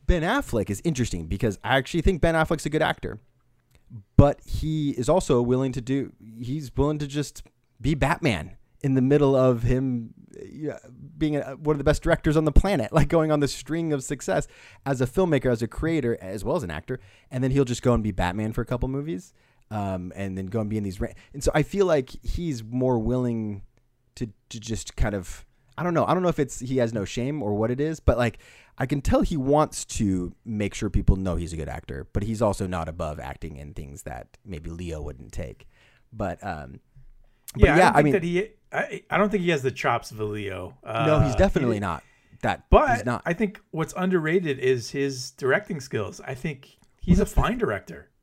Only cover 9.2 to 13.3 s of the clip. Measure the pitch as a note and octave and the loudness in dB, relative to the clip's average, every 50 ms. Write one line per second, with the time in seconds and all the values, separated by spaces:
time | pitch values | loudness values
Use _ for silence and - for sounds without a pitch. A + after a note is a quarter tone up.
9.2 | C#3+ C3+ C3+ C3 C3 C3 B2+ A#2 A#2 A#2 B2+ B2+ C3+ C3 B2 A#2+ A2+ - - - | 6 6 6 6 6 4 4 2 2 0 2 2 0 0 -2 -4 -6 -8 -16 -20
10.2 | - _ - - - - - - D#3 D3 A#2+ - - - B2 - C#3+ C#3+ D#3+ D3+ | -20 _ -18 -18 -18 -16 -14 -8 -8 -8 -8 -10 -16 -20 -20 -20 -20 -20 -6 -4
11.2 | D#3 D3+ D3+ C#3+ - B2+ C3+ - D#3 D3 D3+ C#3+ C#3 D3+ D3 - - E3 E3+ - | -2 0 0 -2 -4 -6 -10 -4 0 0 0 2 4 2 2 4 4 2 2 4
12.2 | - D#3+ D3 D#3 D#3+ D#3 C#3+ - - F#3+ G3+ D3+ A#2 - - D#3+ C#3+ - E3 E3 | 4 4 4 4 4 8 8 8 8 8 2 2 0 2 4 4 4 6 6 4
13.2 | D#3 D#3 | 4 6